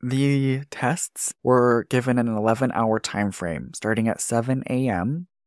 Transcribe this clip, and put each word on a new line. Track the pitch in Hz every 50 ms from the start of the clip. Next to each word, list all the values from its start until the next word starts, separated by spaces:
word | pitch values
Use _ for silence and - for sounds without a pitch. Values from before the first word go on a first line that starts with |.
the | - 123 131 135 139 139 139 135 135 135 131 135 143 -
tests | - - 127 123 165 - - - - - - - - _ -
were | 123 127 123 123 123 120 117 101 -
given | 131 127 120 131 123
an | 123 117 117
eleven-hour | 110 104 107 113 113 123 131 120 - 95 113 110 110 107
time | - - - 104 104 98 -
frame, | - 90 85 80 65 64 64 -
starting | - - 110 110 113 110
at | 113 - -
seven | - - 120 117 117 131 131 131 - -
A | 127 127 131
M | 123 98 87 92 127 151 175 180 _ _ _ _